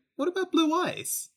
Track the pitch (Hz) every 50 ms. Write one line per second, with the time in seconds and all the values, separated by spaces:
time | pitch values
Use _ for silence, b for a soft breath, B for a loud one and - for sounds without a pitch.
0 | _ _ _ - 269 330 359 381 370 370 - 311 330 302 311 349 359 226 - -
1 | - - - - - - _